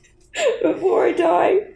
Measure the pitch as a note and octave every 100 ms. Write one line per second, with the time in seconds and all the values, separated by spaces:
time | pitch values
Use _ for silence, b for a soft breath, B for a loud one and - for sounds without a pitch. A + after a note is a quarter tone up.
0 | _ _ _ - D5+ - E4 - F#4+ -
1 | - E4 E4+ F4 E4+ F#4+ G4+